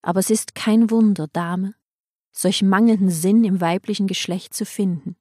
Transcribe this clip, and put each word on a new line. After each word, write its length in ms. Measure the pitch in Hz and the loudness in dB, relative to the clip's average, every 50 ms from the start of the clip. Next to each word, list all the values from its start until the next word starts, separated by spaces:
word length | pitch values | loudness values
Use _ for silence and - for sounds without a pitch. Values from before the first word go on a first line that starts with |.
Aber 180 | - - 170 190 | -4 -2 -2 -2
es 120 | 190 - | 0 0
ist 240 | 220 214 - - _ | 0 -2 -2 -8 _
kein 340 | - - 220 214 226 233 214 | -6 0 2 4 4 4 4
Wunder, 380 | 226 226 220 214 196 175 156 | 4 4 4 4 2 0 -4
Dame, 480 | 151 - 175 170 170 180 185 190 196 - _ _ _ _ _ _ _ _ _ _ _ | -6 -6 -6 -4 -4 -4 -4 -4 -6 -8 _ _ _ _ _ _ _ _ _ _ _
solch 320 | _ - - 180 - - 202 | _ -2 -2 -2 0 2 2
mangelnden 480 | 190 190 196 233 233 220 185 196 185 | 2 4 4 4 4 4 2 2 0
Sinn 320 | 170 156 170 190 208 233 226 | 0 0 0 2 4 4 4
im 180 | 202 190 180 | 2 0 0
weiblichen 460 | 180 165 170 190 _ - 202 - 196 | 0 -2 -2 -2 _ -6 -4 -4 -4
Geschlecht 480 | 190 190 - - - 175 190 - - - | -4 -4 -6 -6 -6 -8 -8 -8 -12 -10
zu 100 | - 214 | -10 -10
finden. 500 | - - - 202 185 175 151 - 175 180 _ | -8 -4 -4 -2 -2 -2 -4 -8 -12 -14 _